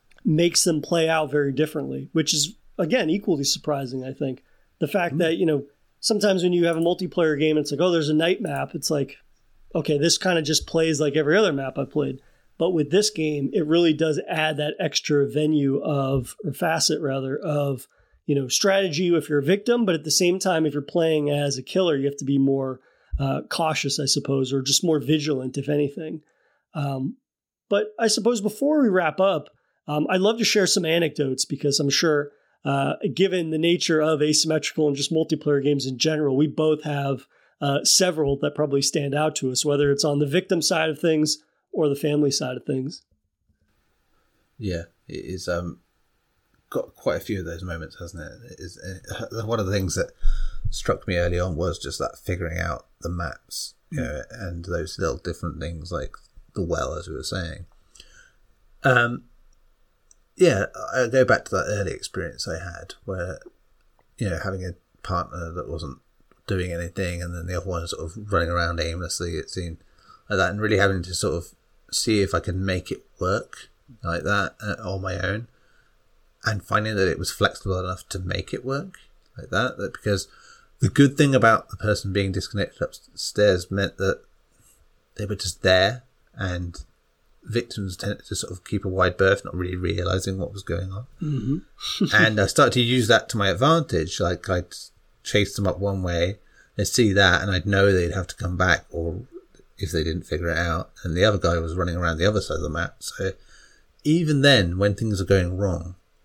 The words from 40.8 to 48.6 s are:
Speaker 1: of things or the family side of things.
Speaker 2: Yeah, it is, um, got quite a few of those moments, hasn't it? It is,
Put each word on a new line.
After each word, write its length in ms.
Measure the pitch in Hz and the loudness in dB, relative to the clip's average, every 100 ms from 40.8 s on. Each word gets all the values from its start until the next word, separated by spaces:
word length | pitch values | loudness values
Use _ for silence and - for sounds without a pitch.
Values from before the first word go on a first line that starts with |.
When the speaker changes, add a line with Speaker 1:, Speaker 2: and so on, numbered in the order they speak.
| 160 | 0
Speaker 1:
of 80 | 139 | 0
things 400 | 170 156 151 - _ _ _ | 2 2 2 -2 _ _ _
or 140 | - 151 | 0 0
the 80 | |
family 340 | 139 151 147 143 | 2 0 2 2
side 260 | - 127 127 | 0 -4 -6
of 80 | |
things. 360 | - 135 135 - _ _ _ _ _ _ _ _ _ _ _ _ _ _ _ - | -4 -4 -4 -12 _ _ _ _ _ _ _ _ _ _ _ _ _ _ _ -8
Speaker 2:
Yeah, 260 | 101 85 85 _ - | -6 -4 -8 _ -14
it 180 | - | -12
is, 220 | 69 90 - | -10 -8 -4
um, 320 | 87 87 - _ _ _ _ _ _ _ _ _ | -4 -4 -10 _ _ _ _ _ _ _ _ _
got 260 | 127 - | -6 -6
quite 220 | _ 131 76 | _ -4 -4
a 40 | |
few 180 | - 98 | -4 -6
of 60 | |
those 180 | 85 82 | -6 -10
moments, 340 | 90 82 80 - | -8 -10 -12 -14
hasn't 240 | 85 85 | -14 -14
it? 280 | 78 - 123 | -14 -16 -20
It 60 | |
is, 180 | - | -16